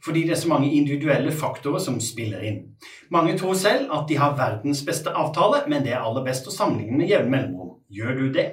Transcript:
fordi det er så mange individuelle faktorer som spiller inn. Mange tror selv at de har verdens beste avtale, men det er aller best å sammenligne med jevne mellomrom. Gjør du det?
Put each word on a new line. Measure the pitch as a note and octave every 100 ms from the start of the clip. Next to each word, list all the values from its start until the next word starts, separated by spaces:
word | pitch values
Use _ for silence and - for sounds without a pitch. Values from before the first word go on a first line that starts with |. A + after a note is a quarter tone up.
fordi | - D#3 E3
det | D3+
er |
så | E3+
mange | D3 C#3+
individuelle | D3 C#3 - D3+ B2 C#3+
faktorer | D3+ C3+ - C#3+ C#3
som | - A#2
spiller | - A2+ G#2+ F#2+ G#2+
inn. | G#2+ - - - - _
Mange | E3+ E3 F#3
tror | F#3 F#3+
selv | G3+ C4 C#4 D3+
at | D3+
de | C#3
har | C#3+ C3+
verdens | A#2+ G#2+ C#3+ C#3
beste | D3 D#3 F3 D3
avtale, | D3+ E3+ G3 C#4+ C#4+
men | D3 A#2
det | G#2+
er |
aller | - B2+ B2+
best | B2+ -
å | -
sammenligne | F#3 A#2 G2+ C3+
med | F3+
jevne | G3+ A#2+ C3+
mellomrom. | A2 F2+ F2+ - _
Gjør | G2+ B2 C3
du | C3+ E3+
det? | -